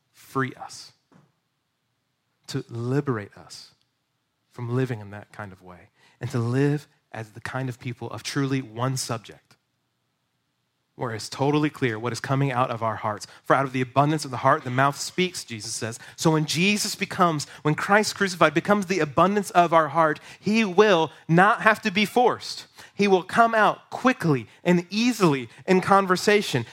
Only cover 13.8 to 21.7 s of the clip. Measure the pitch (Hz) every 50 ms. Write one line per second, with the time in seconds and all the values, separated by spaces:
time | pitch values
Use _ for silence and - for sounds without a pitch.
13.8 | 127 123 - 135 143 147 160 151 - 135 127 113 - 135 147 156 - 127 123 131
14.8 | 139 139 139 - - - - - 185 180 - - - - 120 107 - 113 - -
15.8 | 117 110 113 - - - - - - 165 160 156 156 143 - 156 180 202 208 202
16.8 | - 202 - - 196 - - - 180 170 156 143 - - - - - 151 151 -
17.8 | - - 202 214 208 - - - 196 190 180 170 175 156 147 170 - - 208 208
18.8 | 190 170 202 170 151 147 127 165 170 190 208 208 202 - - 180 175 165 165 160
19.8 | 156 143 131 165 160 156 151 - - - - - - 196 214 226 226 190 175 185
20.8 | 214 214 185 160 160 143 - - _ - 165 175 185 214 233 175 175 220